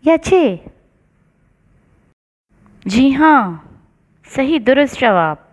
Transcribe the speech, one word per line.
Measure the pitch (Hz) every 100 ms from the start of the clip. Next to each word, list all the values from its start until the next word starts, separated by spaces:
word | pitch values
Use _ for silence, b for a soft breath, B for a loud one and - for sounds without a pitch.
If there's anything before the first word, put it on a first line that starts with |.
या | 285 320
छे? | - 370 294 175 - _ _ _ _ _ _ _ _ _ _ _ _ _ _ _ _ _ _ _ _ _ -
जी | 202 269
हाँ, | 269 311 294 202 165 - - _ _ _ _ _
सही | - 269 311
दुरुस्त | 220 262 285 -
जवाब | 240 185 160 151 _